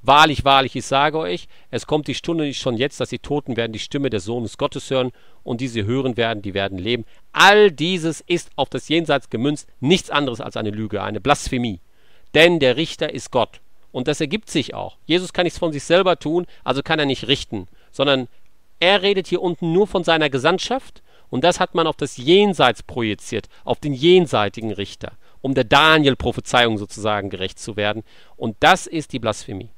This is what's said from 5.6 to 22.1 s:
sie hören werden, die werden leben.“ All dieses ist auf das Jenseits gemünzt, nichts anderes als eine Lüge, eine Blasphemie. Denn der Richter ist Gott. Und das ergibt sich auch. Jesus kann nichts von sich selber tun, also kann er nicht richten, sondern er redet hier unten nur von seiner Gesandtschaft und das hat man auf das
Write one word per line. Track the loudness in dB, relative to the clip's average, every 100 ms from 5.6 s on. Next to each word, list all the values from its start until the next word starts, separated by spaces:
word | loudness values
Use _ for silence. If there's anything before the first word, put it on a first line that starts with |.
| -4
sie | -4
hören | -2 -2 -2 -2
werden, | -2 -2
die | -6
werden | -4 -4 -4
leben.“ | -4 -4 -4 -18 -10
All | 4 6 8 6
dieses | 4 -2 -2 -4 -6
ist | -2 -2 -2 -6
auf | -6
das | -6 -2
Jenseits | -2 2 -2 -2
gemünzt, | -2 -2 -4 -10 -6
nichts | 0 0 2
anderes | -2 -2 -4
als | -8 -6
eine | -6
Lüge, | -4 -6 -6
eine | -6 -4
Blasphemie. | 0 0 0 -4 -4 -8 -14 -20 -20 -20 -2
Denn | 4 6 6
der | 2 2
Richter | -4 -6 -8
ist | -8 -2
Gott. | -2 -2 -6 -20 -20 -12
Und | -6 -4
das | -2
ergibt | -2 -4 -4
sich | -4 -4
auch. | -10 -12 -14 -2
Jesus | -2 0
kann | -2 -2
nichts | -2
von | -4
sich | -4
selber | 2 4 4 0
tun, | 0 -2 -4 -8
also | -4 -2
kann | 0 0
er | 0
nicht | -2 -2
richten, | -2 -2 -8 -10 -18 -16
sondern | -2 0 0 -2 -12 -20 -20 -20 0
er | 2 2
redet | 2 -2 -2
hier | -2
unten | -2 -2 0
nur | 2 2
von | 0
seiner | 0 2 2
Gesandtschaft | 0 0 0 -4 -6 -8 -20 -20 -20 -8
und | 0
das | 2 2
hat | -2 0
man | -2
auf | -2
das | -8